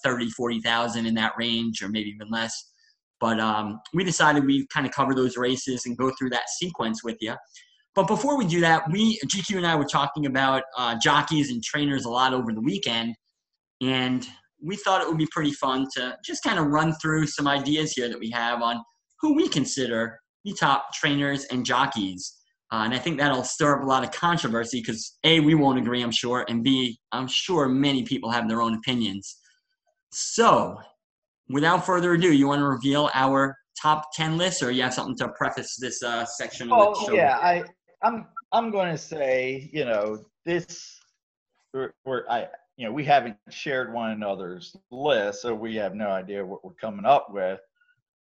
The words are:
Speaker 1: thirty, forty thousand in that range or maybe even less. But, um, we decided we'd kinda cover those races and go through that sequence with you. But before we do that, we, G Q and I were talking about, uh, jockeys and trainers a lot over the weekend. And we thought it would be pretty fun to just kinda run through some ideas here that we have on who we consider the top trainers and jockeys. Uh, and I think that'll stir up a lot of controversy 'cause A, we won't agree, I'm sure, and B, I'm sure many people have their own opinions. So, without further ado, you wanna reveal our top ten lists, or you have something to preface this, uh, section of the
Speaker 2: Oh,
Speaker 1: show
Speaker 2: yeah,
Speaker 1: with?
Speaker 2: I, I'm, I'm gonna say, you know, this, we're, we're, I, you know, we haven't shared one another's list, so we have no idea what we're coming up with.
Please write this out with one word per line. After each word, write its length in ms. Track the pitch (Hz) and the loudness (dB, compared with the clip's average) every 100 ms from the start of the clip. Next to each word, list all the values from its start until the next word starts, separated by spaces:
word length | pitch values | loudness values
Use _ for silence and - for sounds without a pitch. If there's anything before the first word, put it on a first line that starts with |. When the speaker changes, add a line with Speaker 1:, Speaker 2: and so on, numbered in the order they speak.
Speaker 1:
thirty, 260 | 135 123 117 | -2 0 -4
forty 280 | 113 120 113 | -4 -4 -2
thousand 460 | 117 117 120 113 113 | 0 0 0 -2 -2
in 80 | |
that 200 | 113 110 - | 0 0 -2
range 440 | 117 113 117 110 | -2 -2 -2 -6
or 60 | 98 | -6
maybe 220 | 107 104 | -6 -6
even 200 | 104 107 | -10 -6
less. 420 | 113 113 - - _ _ _ _ _ | -4 -4 -8 -16 _ _ _ _ _
But, 180 | 113 113 | 0 2
um, 400 | 110 107 110 110 - | 2 0 -4 -8 -4
we 100 | 170 | -2
decided 420 | 185 160 151 147 135 | -2 4 4 6 4
we'd 240 | 139 135 | 2 0
kinda 180 | 151 131 | -2 -2
cover 240 | 143 131 | 0 0
those 240 | 131 127 120 | 2 0 0
races 480 | 127 127 - 123 123 | -2 -2 -4 -6 -6
and 100 | 120 | -2
go 160 | 131 131 | -2 -2
through 140 | 127 | -4
that 180 | 120 - | -4 -4
sequence 540 | - 180 - 113 110 | -6 -6 -4 -4 -4
with 140 | 113 113 | -6 -6
you. 140 | 110 123 - - _ _ _ - | -8 -8 -14 -20 _ _ _ 0
But 120 | 185 | 2
before 280 | 208 277 285 | 2 2 2
we 100 | 185 | 2
do 140 | 175 | 4
that, 280 | 165 160 151 | 6 4 2
we, 280 | 190 220 214 139 | 2 2 2 -2
G 160 | 196 | -4
Q 140 | 175 190 | -2 0
and 100 | 175 | 2
I 80 | 156 | 0
were 100 | 143 | 0
talking 400 | 156 147 151 139 | 0 0 -2 -2
about, 380 | 131 135 131 - 123 | 2 2 2 -2 -4
uh, 220 | 120 113 | -4 0
jockeys 540 | 151 147 143 156 131 | 4 4 2 0 0
and 120 | 120 | -4
trainers 400 | - 147 147 139 | -4 -2 0 -2
a 60 | 117 | -2
lot 240 | 123 131 | 0 2
over 180 | 127 113 | 2 -2
the 100 | 110 | -2
weekend. 540 | 127 196 123 117 117 113 _ _ _ _ _ _ | -2 -2 -2 -2 -4 -8 _ _ _ _ _ _
And 480 | 127 131 127 127 - - _ _ | -2 0 0 -2 -6 -18 _ _
we 120 | 151 202 | -8 -4
thought 260 | 202 185 | 0 0
it 60 | 170 | 2
would 100 | 160 | 0
be 100 | 156 | 0
pretty 200 | 170 147 | 0 -2
fun 340 | 147 135 131 135 | 0 -2 0 -2
to 260 | 131 127 - | -4 -6 -8
just 200 | - 311 | -10 -4
kinda 200 | 269 190 | -2 0
run 300 | 147 151 160 160 | 2 2 2 0
through 320 | 156 156 151 | 0 0 0
some 200 | - 143 | 0 0
ideas 460 | 143 135 151 156 | 0 0 0 0
here 160 | 123 120 | -2 -4
that 100 | 104 | -4
we 120 | 113 | -6
have 320 | 120 117 120 | -2 -2 0
on 200 | 117 123 - _ _ _ | -2 -4 -10 _ _ _
who 160 | 311 294 | 2 2
we 120 | 381 | 2
consider 720 | 160 120 - 123 113 113 - _ _ 202 | 0 -2 -2 -2 -2 -2 -8 _ _ -12
the 80 | |
top 400 | - 151 139 - | 0 2 2 0
trainers 520 | - 151 143 143 139 - | -2 0 2 0 -2 -4
and 180 | 127 | -4
jockeys. 760 | 120 123 135 113 95 92 - _ _ _ _ | 0 2 2 0 -4 -6 -14 _ _ _ _
Uh, 120 | 113 110 | -2 0
and 80 | |
I 60 | 127 | -2
think 180 | 175 139 | -2 0
that'll 260 | 143 131 | 0 0
stir 340 | - - 147 139 | -2 0 2 2
up 60 | |
a 20 | 135 | 2
lot 160 | 131 | 0
of 80 | 123 | 0
controversy 680 | - 170 170 131 117 113 123 | -2 0 0 0 -2 -2 -4
'cause 360 | 113 110 - _ | -4 -6 -10 _
A, 160 | 156 160 | 4 6
we 140 | 151 160 | 6 6
won't 240 | 139 127 | 6 4
agree, 220 | 117 123 | 0 -2
I'm 80 | 120 | -2
sure, 340 | 113 120 123 - | -2 0 -2 -2
and 160 | 117 | 0
B, 360 | 123 135 127 117 _ | 4 4 2 -4 _
I'm 160 | 123 131 | -6 -2
sure 400 | - - 175 135 | -4 0 2 2
many 360 | 131 143 135 | 4 2 2
people 260 | 117 135 120 | 0 -4 0
have 180 | 117 113 | 0 0
their 140 | 113 | 0
own 140 | 113 110 | 0 0
opinions. 640 | 131 123 107 98 - - _ _ _ _ _ _ _ | -2 -2 -2 -4 -10 -20 _ _ _ _ _ _ _
So, 680 | - - - 226 131 113 104 - _ _ _ _ _ - | -8 -4 4 6 6 2 -6 -18 _ _ _ _ _ -4
without 340 | 135 160 180 180 | 0 4 2 2
further 280 | 180 175 | 2 4
ado, 180 | 170 175 | 4 6
you 160 | 143 139 | 6 6
wanna 220 | 143 143 | 4 0
reveal 400 | 127 135 147 147 131 | 0 2 2 2 2
our 420 | 135 135 135 135 _ - | 4 4 2 -2 _ -2
top 380 | 151 151 - | 2 2 -2
ten 240 | - 160 160 | -4 0 2
lists, 240 | 180 180 | 0 0
or 80 | 127 | -2
you 140 | 127 | 0
have 100 | 123 | 0
something 240 | 123 123 117 | -2 -4 -4
to 120 | 120 | -4
preface 460 | - 131 - 117 - | -2 -4 -2 -10 -8
this, 260 | 123 - | -8 -6
uh, 200 | 120 117 | -4 -4
section 480 | 117 - 120 - 120 | -4 -8 -10 -8 4
of 60 | 240 | 6
the 80 | 208 | 6
Speaker 2:
Oh, 180 | - 208 | 4 0
Speaker 1:
show 60 | |
Speaker 2:
yeah, 220 | 208 147 127 180 175 | 4 4 4 4 2
Speaker 1:
with? 100 | 170 | -2
Speaker 2:
I, 400 | _ _ _ 220 | _ _ _ -2
I'm, 200 | 226 170 - _ | -2 -10 -18 _
I'm 180 | 220 226 | -2 0
gonna 280 | 202 180 156 | 0 0 -2
say, 760 | - 156 135 131 127 135 143 | -8 -4 0 2 0 -6 -8
you 120 | 151 127 | -4 0
know, 380 | 107 107 107 - _ 170 | 0 0 -4 -12 _ -4
this, 560 | 175 170 - - - _ _ _ _ _ _ _ | -4 -4 -18 -18 -20 _ _ _ _ _ _ _
we're, 200 | 131 127 _ 131 | -8 -8 _ -6
we're, 240 | 123 - | -6 -2
I, 180 | 117 - - _ - | -4 -4 -14 _ -12
you 80 | 113 | -8
know, 60 | |
we 100 | 135 | -4
haven't 340 | 143 139 120 104 - | 4 4 4 -12 -18
shared 440 | - 156 131 117 | -10 -4 -4 -4
one 180 | 117 113 | -6 -4
another's 640 | 107 104 95 90 90 85 - _ | -4 -4 -6 -8 -12 -16 -20 _
list, 500 | 123 147 120 101 101 | -4 2 2 2 -4
so 120 | 120 | -6
we 220 | 110 113 110 | -4 -4 -4
have 180 | 98 | -6
no 160 | 101 104 | -4 -4
idea 340 | 95 92 101 | -4 -6 -8
what 200 | 92 95 | -8 -10
we're 100 | 92 - | -16 -12
coming 300 | 110 101 107 | -10 -2 4
up 260 | 139 - | 4 2
with. 280 | 101 92 95 _ _ _ _ _ _ | -4 -4 -4 _ _ _ _ _ _